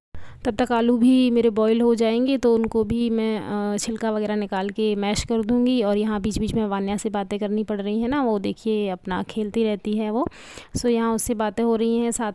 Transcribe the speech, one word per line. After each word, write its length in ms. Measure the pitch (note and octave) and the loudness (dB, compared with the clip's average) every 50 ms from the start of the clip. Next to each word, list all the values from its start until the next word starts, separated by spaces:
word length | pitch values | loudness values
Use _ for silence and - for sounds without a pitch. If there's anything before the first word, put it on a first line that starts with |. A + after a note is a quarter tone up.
| _ _ - - - - - - - | _ _ -12 -10 -10 -10 -14 -6 -6
तब 100 | C4 G#3 | -4 -2
तक 160 | - B3+ B3 A#3+ | 0 0 0 2
आलू 240 | A#3 A#3 A#3+ B3 | 2 4 4 4
भी 340 | A#3 A#3 B3+ B3+ B3+ B3+ B3 | 6 6 6 6 6 6 4
मेरे 200 | A#3 A#3 A3+ A#3 | 4 4 2 2
बॉईल 300 | G3+ A3 A3 A3 A3+ A#3 | 2 2 2 2 4 4
हो 140 | A#3+ A#3 A#3 | 4 4 4
जाएंगे, 440 | G#3+ A#3 A3 A3+ A#3+ B3+ C4 C#4 A#3+ | 4 2 2 2 2 2 2 2 2
तो 160 | - A#3+ A3+ | 4 4 4
उनको 300 | A3+ A3+ A3 - A3+ A3 | 4 2 0 0 0 0
भी 260 | G#3 A3+ A#3 A#3+ A#3 | 0 0 0 0 0
मैं, 300 | A3+ A3+ A3 A3 A3 G3+ | 0 0 0 0 -2 -4
अ, 360 | - - G3+ G#3 G#3 G#3 G#3 | -4 -4 -4 -2 -2 -2 -2
छिलका 340 | G#3 - - A3 G#3+ A3+ A3 | -2 -4 -4 -6 -4 -4 -2
वगैरह 260 | G#3+ G#3+ G#3+ G#3+ G#3+ | -2 -2 -2 -2 -2
निकाल 340 | G#3+ G#3 G3 G#3 F#3+ F#3+ G3+ | -2 -2 -2 -4 -4 -4 -4
के 240 | G3 - G#3+ G#3+ G#3 | -2 -2 0 0 0
मैश 300 | G3+ G3+ G3+ G#3 - - | 0 0 -2 -2 -2 -2
कर 180 | - A#3 A3+ G#3+ | -2 -2 -2 0
दूँगी। 400 | G3+ A#3+ B3 B3 B3 B3+ B3 G#3 | 0 2 2 2 2 2 2 2
और 140 | G3+ G3+ | 0 0
यहाँ 240 | G#3 G#3 A3 G#3+ G#3 | 0 0 0 -2 -2
बीच 180 | G3 G#3+ F#3+ - | -2 -2 -2 -2
बीच 160 | A3 G#3+ - | -2 0 0
में 120 | A3+ G#3+ | 0 0
वान्या 300 | G3+ G3 G3 G3 G3 G#3 | 0 -2 -2 -2 -2 -2
से 140 | G3+ - A3 | -2 -2 -2
बातें 280 | G3 G3+ G3 F#3+ G#3 G3+ | -2 -2 -4 -4 -4 -4
करनी 260 | G#3+ G3 G#3 G#3+ G#3+ | -2 -2 -2 -2 -2
पड़ 160 | - G#3+ G3+ | -2 -2 -4
रही 200 | G3 G#3 G#3 A3+ | -2 -2 -2 -2
हैं 80 | A#3 A#3+ | 0 0
ना, 140 | C#4+ D4 C4 | 0 0 0
वो 160 | A#3 G#3+ G3+ | 0 0 0
देखिए 500 | F#3+ G3+ F#3+ - - A3 G#3+ G#3 G#3 G3 | -2 -4 -6 -4 -2 -2 0 0 0 -2
अपना 340 | F#3 F3+ - F#3+ F#3 F#3+ G3 | -4 -6 -6 -6 -4 -4 -4
खेलती 420 | - - A3 G#3+ G3+ - A3+ A3+ | -4 -4 -6 -6 -2 0 0 0
रहती 320 | G#3+ G#3 G3+ - G#3+ G#3+ | 0 0 -2 -2 -2 -2
है 140 | G#3+ A3 G#3+ | -2 -2 -2
वो। 160 | G#3+ A#3+ D#4+ F4 - - - - - - - - - | -2 -2 -2 -2 -4 -8 -20 -20 -20 -20 -20 -10 -8
सो 120 | - - B3 | -4 0 0
यहाँ 260 | A#3 A3+ A3+ A3+ A3+ | 2 2 2 0 0
उससे 200 | A3 - - A#3+ | -2 -2 -2 -2
बातें 300 | G#3 A3 G#3+ G3+ - A#3 | -2 -2 -2 0 0 0
हो 120 | A#3 A3+ | 2 2
रही 200 | G#3+ A3+ A3+ A#3 | 2 2 2 2
हैं, 140 | A#3 A#3+ A#3 | 0 0 -2
साथ 220 | A#3 - A#3 G#3 | -2 -2 -4 -6